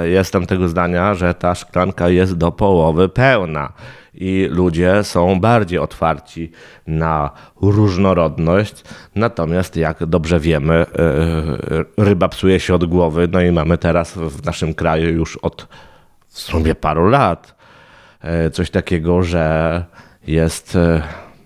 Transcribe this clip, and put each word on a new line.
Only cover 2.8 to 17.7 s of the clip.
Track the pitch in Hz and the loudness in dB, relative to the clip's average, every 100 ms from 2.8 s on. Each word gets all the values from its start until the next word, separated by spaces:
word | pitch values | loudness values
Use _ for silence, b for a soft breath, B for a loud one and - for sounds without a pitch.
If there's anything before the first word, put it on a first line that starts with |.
| 80 80 92 | 2 2 0
pełna | - 131 123 87 76 69 B B B B | 2 2 2 -2 -6 -8 B B B B
i | - 95 95 95 | -8 -4 0 0
ludzie | 80 90 80 90 98 | 2 0 2 2 2
są | 101 90 87 95 | 0 0 2 2
bardziej | 101 120 95 85 | 2 2 0 -2
otwarci | 73 - 82 76 - - 80 B B B - | -4 -4 -4 -4 -8 -14 -14 B B B -6
na | 80 80 80 73 B B _ | -2 -2 -2 -4 B B _
różnorodność. | 98 101 104 90 98 90 82 73 82 90 104 - B B B - | 2 4 2 2 2 2 0 0 0 0 0 -6 B B B -4
Natomiast | 113 - 82 87 92 87 | -4 -2 -2 -2 -2 -2
jak | 80 80 82 | -2 -2 -2
dobrze | 87 78 87 | -2 0 0
wiemy, | 78 78 71 82 | 2 0 2 2
e, | 82 - 82 71 82 82 78 64 - 80 78 - | 0 0 0 2 0 -2 -4 -6 -4 -4 -4 0
ryba | 101 98 90 | 2 2 0
psuje | - 95 92 | 0 2 2
się | - 90 | 2 0
od | 85 | 2
głowy, | 87 85 78 87 | 2 2 2 0
no | 90 | 2
i | 90 | 2
mamy | 85 76 85 | 2 2 0
teraz | 87 82 82 | 2 0 -2
w | 95 82 69 76 | -6 -8 -8 -8
naszym | 82 80 | -6 -6
kraju | 80 82 80 82 | -2 -2 0 0
już | 82 80 - | 0 -2 -4
od | 85 - - B B B B B _ | -8 -8 -12 B B B B B _
w | - | -18
sumie | - 82 80 76 | -6 -2 -2 -2
paru | 78 78 90 | -2 0 2
lat, | 135 113 85 - _ b | 2 2 -2 -8 _ b